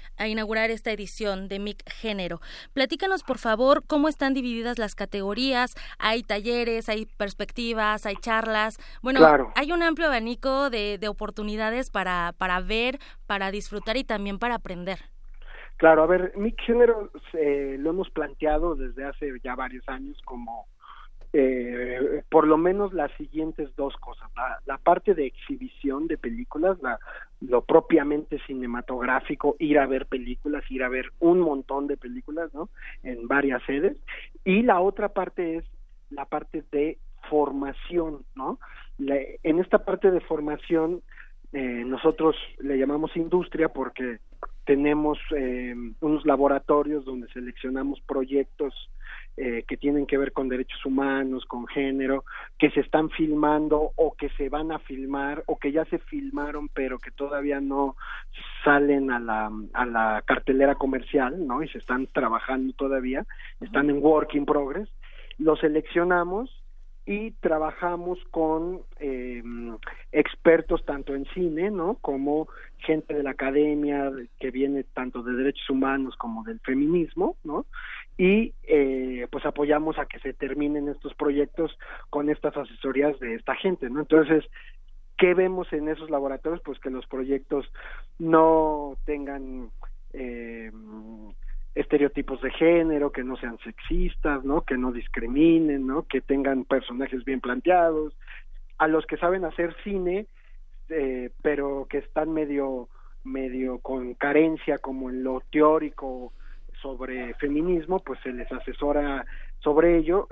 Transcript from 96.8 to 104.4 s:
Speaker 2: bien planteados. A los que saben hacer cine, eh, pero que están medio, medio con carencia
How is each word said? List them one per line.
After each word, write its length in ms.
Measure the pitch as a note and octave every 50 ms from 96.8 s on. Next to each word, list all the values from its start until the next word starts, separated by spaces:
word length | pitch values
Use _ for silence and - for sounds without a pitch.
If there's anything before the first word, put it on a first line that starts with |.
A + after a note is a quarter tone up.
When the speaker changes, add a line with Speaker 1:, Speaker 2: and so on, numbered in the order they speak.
| B2 - B2 B2 C3+ C3 C3+ B2+ A#2
Speaker 2:
bien 160 | C#3 C3+ B2+
planteados. 760 | - B2 B2 B2+ B2+ E3+ F3+ F3+ E3+ E3 D#3+ D#3 D#3 D3+ - - - - - - - - - - - - - -
A 100 | D#3+ D#3
los 180 | D#3 D#3+ D3+
que 100 | - D#3
saben 280 | D3+ - F3 F#3 F#3+ F3+
hacer 320 | D#3+ - - E3+ E3+ E3+ - -
cine, 420 | G#3 G3+ G3 F3+ F3 F3+ G3 A3 - - - - - - - - - - - - -
eh, 420 | D#3+ D#3 C#3 C3+ B2+ B2+ B2 B2 - -
pero 460 | - D#3 D3 C#3+ C#3+ C#3 C#3 C#3 C3+ -
que 100 | - C#3+
están 340 | C3+ - - D#3 D#3 D#3 D#3+
medio, 560 | D#3 D#3 C#3+ C#3+ C#3 C#3 C3+ C3 B2+ A#2+ - - - - - - - -
medio 560 | C3+ C3 C3+ C3 C3 B2 C3 C3 B2+ B2+ A#2+
con 360 | - - C3 C3 B2 B2 B2
carencia 640 | - C#3 C#3+ C#3+ D3+